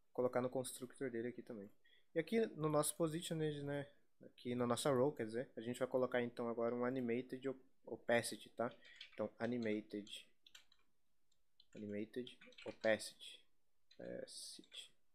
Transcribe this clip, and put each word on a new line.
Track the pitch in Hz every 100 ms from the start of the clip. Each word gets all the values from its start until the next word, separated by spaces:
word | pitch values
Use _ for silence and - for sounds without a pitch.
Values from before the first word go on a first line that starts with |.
| _
colocar | - 123 123
no | 127
constructor | 131 127 - 127 - 135
dele | 117 120
aqui | 123
também. | - 113 98 - - _ _
E | 165
aqui | 160 226 226 156
no | 156
nosso | 147 147 -
positioned, | 165 156 - 160 156 147
né? | 143 143 139 - _ _ -
Aqui | - 123 123
na | 120
nossa | 120 151
row, | 131 139
quer | 147 113
dizer, | 113 - -
a |
gente | 113 123
vai | 127
colocar | 127 127 123
então | 120 - 120
agora | 117 117
um | 120 123
animated | 131 120 117 127 131 135
op-, | 131 - - -
opacity, | 113 - 117 - 110 -
tá? | - 117 - - - -
Então, | - 107 -
animated, | 117 123 113 107 107 107 101 - - _ - - - - _ _ _ _ _ _ _ _ - -
animated | 104 104 110 127 127 - - - 117
opacity, | - 110 107 - - - - - _ _ _ - -
opacity, | 60 62 - - - - - - - - _